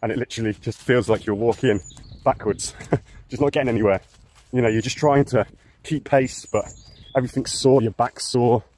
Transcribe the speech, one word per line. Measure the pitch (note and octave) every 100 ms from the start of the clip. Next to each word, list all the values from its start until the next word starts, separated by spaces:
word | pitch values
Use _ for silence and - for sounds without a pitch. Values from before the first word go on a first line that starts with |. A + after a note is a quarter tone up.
and | A2+
it | A2
literally | A#2+ - A2+
just | G#2 - A2
feels | - A#2+ G#2
like | A2 E2+
you're | G2+
walking | A#2 A2 C3 G#2 - - - -
backwards, | - - - - - - - B2
<laughs> | - - -
just | A#2+
not | C#3+
getting | D3 C3
anywhere. | A#2 G#2+ F#2+ - _ - _ _
You | B2+
know, | A#2
you're | A2
just | A2+ -
trying | D3+ C#3+ C#3
to | B2 G2+ - _ _
keep | - D3+ -
pace, | C#3 C3 - -
but | G#2+ - - - - - -
everything's | B2+ - C3
sore, | - C3+ C3+
your | A2+
back's | G2 A#2+ - -
sore | B2+ A#2+ A#2+ -